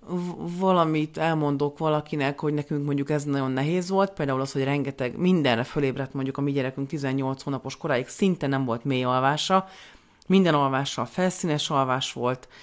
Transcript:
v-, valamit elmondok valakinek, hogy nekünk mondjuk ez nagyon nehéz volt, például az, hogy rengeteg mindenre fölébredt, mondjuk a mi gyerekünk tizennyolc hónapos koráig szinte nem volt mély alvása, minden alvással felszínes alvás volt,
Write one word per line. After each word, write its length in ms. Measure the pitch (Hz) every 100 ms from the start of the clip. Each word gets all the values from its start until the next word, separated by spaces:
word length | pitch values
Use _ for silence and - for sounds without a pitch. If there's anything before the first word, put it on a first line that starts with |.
| -
v-, 520 | 180 175 - 170 175
valamit 580 | 190 180 165 156 151 160
elmondok 600 | 160 160 147 143 143 143
valakinek, 600 | 160 151 151 151 139 143
hogy 140 | 151
nekünk 300 | 147 147 147
mondjuk 260 | 143 143 143
ez 140 | 151
nagyon 260 | 143 139 131
nehéz 380 | 131 143 180 180
volt, 240 | 190 196
például 280 | 196 143 131
az, 120 | 135
hogy 120 | 139
rengeteg 520 | 135 143 139 135 123 -
mindenre 480 | 180 180 139 113
fölébredt, 500 | 127 156 135 131 131
mondjuk 220 | 139 131 135
a 40 |
mi 120 | 143
gyerekünk 360 | 139 131 135 139
tizennyolc 540 | 156 139 135 131 135
hónapos 340 | - 135 135 -
koráig 320 | 165 127 131
szinte 380 | - 196 175 143
nem 180 | 135
volt 200 | 131 117
mély 200 | 139 127
alvása, 640 | 127 127 135 151 - 190 - - - - _ _ -
minden 280 | 190 180
alvással 500 | 151 139 135 139 -
felszínes 680 | 120 - 185 180 175 147 -
alvás 420 | 147 131 127 131
volt, 360 | - 123 127 - -